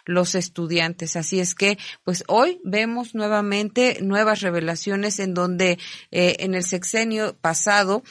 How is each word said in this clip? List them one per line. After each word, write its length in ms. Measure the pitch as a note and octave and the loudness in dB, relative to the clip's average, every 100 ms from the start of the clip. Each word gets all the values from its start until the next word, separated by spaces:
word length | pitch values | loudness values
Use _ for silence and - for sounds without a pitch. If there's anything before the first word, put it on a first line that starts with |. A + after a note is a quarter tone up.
| - | -2
los 280 | F3+ F3+ | 0 2
estudiantes. 840 | F#3 F3+ - E3 E3+ E3 E3+ D#3+ F3 | 0 -4 -6 -2 0 0 -2 -6 -4
Así 240 | D#3 F#3+ | -2 -2
es 140 | F3 | -2
que, 240 | - G3 G3+ - - | 0 0 0 -6 -8
pues, 200 | - F3+ - | -4 -4 2
hoy 320 | G#3+ D#4 F4+ | 4 4 0
vemos 500 | E4+ G#3 A3+ A#3 A#3 | -2 -2 0 -2 -6
nuevamente 840 | A3 G#3 G#3+ G3+ G3+ G#3 B3 B3 - | -4 0 0 0 0 0 2 2 2
nuevas 400 | G3 G3+ G#3+ G#3 | 0 2 2 2
revelaciones 800 | G3 E3+ D#3+ E3 - G3 G#3 G3+ | 0 0 -2 -4 -4 -2 -2 -2
en 160 | F#3+ F3 | -2 0
donde, 420 | F3+ F3+ F#3 F3 - - - | 0 2 2 2 -4 -16 -6
eh, 280 | - F3+ - | 2 2 2
en 160 | F#3+ F#3 | -2 -2
el 80 | |
sexenio 760 | F3+ F3+ F#3 A3+ A3+ A3 G#3+ - | -2 -4 -2 -2 0 -2 -4 -2
pasado, 640 | E3 E3 G#3 G#3 F#3+ G#3+ - | -2 0 2 4 4 0 -4